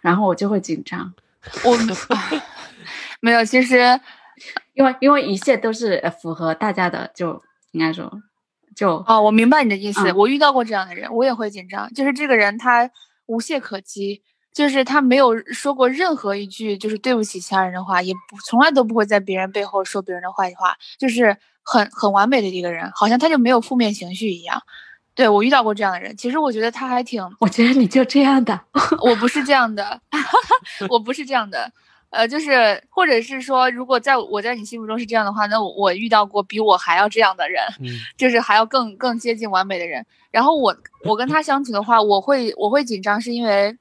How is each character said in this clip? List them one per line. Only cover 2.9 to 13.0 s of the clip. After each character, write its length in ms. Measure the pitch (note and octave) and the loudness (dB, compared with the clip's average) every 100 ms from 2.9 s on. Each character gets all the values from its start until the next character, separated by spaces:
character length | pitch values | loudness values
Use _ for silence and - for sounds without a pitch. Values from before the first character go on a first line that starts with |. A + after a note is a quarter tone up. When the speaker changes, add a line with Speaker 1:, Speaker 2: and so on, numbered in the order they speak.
| - - - | -16 -16 -4
Speaker 2:
没 100 | A#3 | 2
有， 140 | A#3 A3 | 2 4
其 160 | B3+ | 2
实 360 | B3 B3 B3 B3+ - - _ _ - - _ | 4 4 6 2 -2 -20 _ _ -12 -12 _
Speaker 1:
因 100 | - | 2
为， 100 | C4+ B3+ | 2 4
因 100 | C4+ | 4
为 140 | C#4+ | 4
一 140 | A3+ F#3+ | 2 -2
切 180 | - A#3 | 0 0
都 160 | A3+ | 0
是， 220 | A3 A3+ F3+ | -4 -2 -2
呃， 60 | E3+ | -4
符 220 | - E3 | -8 -12
合 200 | D#3 D#3+ | -4 -4
大 200 | D#3+ G#3+ | -2 -2
家 160 | F#3+ F3 | 0 -2
的， 200 | F3 - - | -4 -10 -8
就 260 | F3 - _ _ _ | -8 -8 _ _ _
应 80 | D#3+ | -4
该 140 | D#3+ | -4
说， 180 | F3+ - G#3 _ _ _ _ _ G#3 | -4 -12 -16 _ _ _ _ _ -2
就 260 | G3+ D#3+ F#3+ | 0 0 2
Speaker 2:
哦， 140 | A3 | 4
我 100 | G#3+ | 6
明 180 | G#3+ A#3 | 4 4
白 140 | D4+ | 4
你 60 | B3 | 2
的 80 | G3 | -2
意 120 | G3+ | -4
思， 200 | G3+ F#3+ | 0 0
Speaker 1:
嗯。 60 | F#3 | 4
Speaker 2:
我 100 | G#3+ | 2
遇 100 | C#4 | 4
到 140 | D4 | 4
过 100 | C4 | 4
这 120 | A3+ | -2
样 120 | G#3 F#3 | -4 -6
的 80 | |
人， 160 | F3+ - | -12 -6
我 100 | A3+ | 0
也 100 | C4 | 0
会 160 | A#3 G#3+ | 0 -6
紧 180 | G3 F#3 | -10 -12
张。 220 | G3 G#3+ | -10 -10
就 100 | A#3 | -4
是 80 | C#4 | -2
这 160 | C4 D4 | -2 0
个 80 | A#3 | 2
人 220 | G3+ G#3+ | 2 0
他 340 | A#3+ A#3+ B3 _ | 0 2 0 _